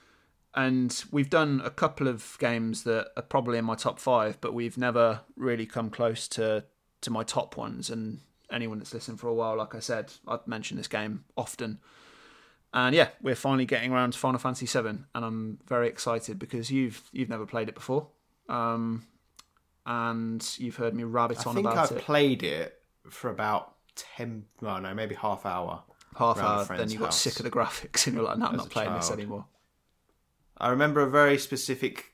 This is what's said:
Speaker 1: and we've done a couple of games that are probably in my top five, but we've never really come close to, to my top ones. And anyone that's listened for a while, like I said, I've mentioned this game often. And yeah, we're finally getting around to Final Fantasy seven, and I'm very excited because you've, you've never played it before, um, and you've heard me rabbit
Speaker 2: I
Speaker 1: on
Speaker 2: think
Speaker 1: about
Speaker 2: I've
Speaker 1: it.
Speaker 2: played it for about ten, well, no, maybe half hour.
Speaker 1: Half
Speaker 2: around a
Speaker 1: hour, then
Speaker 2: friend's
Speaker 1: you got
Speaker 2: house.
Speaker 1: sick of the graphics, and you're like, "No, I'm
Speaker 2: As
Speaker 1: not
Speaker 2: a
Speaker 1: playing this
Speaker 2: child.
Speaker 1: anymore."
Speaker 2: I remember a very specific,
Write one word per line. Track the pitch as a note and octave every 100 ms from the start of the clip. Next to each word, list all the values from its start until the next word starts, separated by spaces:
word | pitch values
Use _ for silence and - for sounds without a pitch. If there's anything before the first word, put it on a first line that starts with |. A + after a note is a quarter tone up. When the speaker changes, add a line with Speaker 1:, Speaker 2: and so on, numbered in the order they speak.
| _ _ _ _ _ C3+
Speaker 1:
and | C3 B2+ B2 - -
we've | D3 C#3
done | E3 D3+ C3+
a | A#2+
couple | - D#3 - C3+
of | A#2 - -
games | B2 A#2 A2+ A2
that | A#2+ A2+ - -
are |
probably | - C#3 A#2+ A#2
in | A2+
my | A2+
top | B2+ -
five, | - A#2+ G#2+ G2
but | A#2
we've | A#2 A#2 B2+
never | B2 A#2 A#2 A2 - -
really | B2+ A#2 A2
come | B2 A2+
close | G#2+ A#2 A2+ -
to, | - A2 G#2+ - _ _ _
to | -
my | A2
top | A2 - - -
ones. | A2+ B2 -
And | A2+ A2 G2+ - _ -
anyone | A#2+ A2+ G#2+
that's | G2
listened | A2+ - A2
for | A#2+
a |
while, | A2+ A2+ A2
like | G#2+ A2+
I |
said, | - A2+ G#2 - -
I've | A#2 -
mentioned | A2 G#2 -
this | A2
game | G#2+ G#2+ G#2+ - -
often. | A#2 - A#2 G#2+ _ - - - - - - _ _
And | B2 B2+ D#3+
yeah, | - -
we're | C3+ B2
finally | C3+ C3+ B2+
getting | B2 B2
around | B2+ B2
to | -
Final | C3 B2+
Fantasy | C3 B2 B2
seven, | C3+ A2 G#2+ - A#2
and |
I'm | A2+ A2+ A2 G#2+ -
very | B2 A#2+
excited | - - A#2 - G#2
because | - A#2+ A#2
you've, | C3+ B2+ G#2+ -
you've | - B2
never | A2+ G#2
played | A#2 A2
it | -
before, | - C3+ D3+ _ _ _ -
um, | A#2+ A#2 A#2 A2+ A2+ - _ _ _ - _ _ _ -
and | A#2+ A#2 A#2 A2+ A2+ - -
you've | B2 -
heard | A#2
me | A2
rabbit | A#2 A#2+ A#2 A#2 A#2+
Speaker 2:
I |
Speaker 1:
on | A#2+
Speaker 2:
think | D3+
Speaker 1:
about | A#2 D3
Speaker 2:
I've | -
Speaker 1:
it. |
Speaker 2:
played | - D3 C#3+ B2
it | E2+ D2+ - - _ _ -
for | - B2
about | G#2+ G#2+ G#2 - _ _ -
ten, | - - A#2 A2 G#2 -
well, | G#2+ F#2+
no, | F#2+
maybe | G#2 G#2+ G2
half | G#2+ G2 G2
hour. | F2+ E2+ E2 - - - -
Speaker 1:
Half | A#2 G2+
Speaker 2:
around | G#2
a |
Speaker 1:
hour, | G#2
then | F#2+
Speaker 2:
friend's | F#2 A2
Speaker 1:
you | A2
got | G#2
Speaker 2:
house. | -
Speaker 1:
sick | - -
of | B2
the |
graphics, | B2 - - - - -
and | A#2
you're | A2+
like, | -
"No, | -
I'm | -
Speaker 2:
As |
Speaker 1:
not | -
Speaker 2:
a |
Speaker 1:
playing | - G2
this | F2+ E2+
Speaker 2:
child. | G#2+
Speaker 1:
anymore." | G#2 G#2 - _ _ _ _ _ _ _ _ _ _ -
Speaker 2:
I | A#2+
remember | B2+ D3+ D3
a | C#3
very | C#3+ C#3+ C#3
specific, | - C3 - B2+ D3 - -